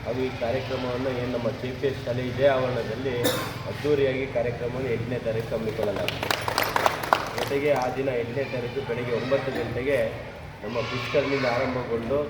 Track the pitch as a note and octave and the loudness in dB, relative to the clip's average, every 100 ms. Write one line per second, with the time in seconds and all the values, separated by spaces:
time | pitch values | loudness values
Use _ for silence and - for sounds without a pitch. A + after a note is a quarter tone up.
0 | A2 B2+ C3 B2 A#2 C3 B2 C3 B2+ B2 | -2 0 0 0 0 0 0 -2 0 0
1 | C3 B2 B2 A#2+ A2+ G#2+ B2+ B2+ C#3+ - | 0 0 0 0 0 -2 -4 0 0 0
2 | B2 B2 B2 A#2+ C#3 C3 B2+ B2 G#2 A#2 | -2 -2 0 0 2 2 0 -2 -2 -4
3 | C3+ A#2+ B2 B2 - - - - C#3+ C#3+ | -2 0 0 0 -4 -6 -8 -4 2 4
4 | C3+ B2+ C3+ B2 A#2+ B2 A#2+ B2 C3 A2+ | 4 2 -2 0 -2 -2 -4 -2 -2 -2
5 | A#2 A#2+ A2+ A2 A2 A#2 A2+ G#2+ G#2 G2 | -2 -2 -2 -2 -2 -2 -2 0 0 0
6 | G#2 - - - - - - - - - | -2 -2 -2 0 0 0 2 4 4 4
7 | - - - - - C#3 D3 C3+ B2+ C3 | 2 2 2 -2 0 2 4 4 2 0
8 | C3+ A#2+ A2+ C3+ C3 B2+ A#2+ C3+ A#2+ A#2 | 0 0 -2 -2 -2 -2 -2 -4 -2 -2
9 | A#2+ A2+ - C#3 C3+ A#2+ A#2 A#2+ C3 C3+ | 0 0 2 2 2 -2 -2 0 2 2
10 | A2 - - - - - G#2+ A#2+ A#2 B2+ | 2 -2 -8 -10 -12 -10 -4 -2 -2 -4
11 | - D3+ C3+ C#3 B2+ A#2+ C3 B2+ B2 A#2 | 2 2 4 2 2 2 2 0 0 -2
12 | A2+ C#3+ | 2 0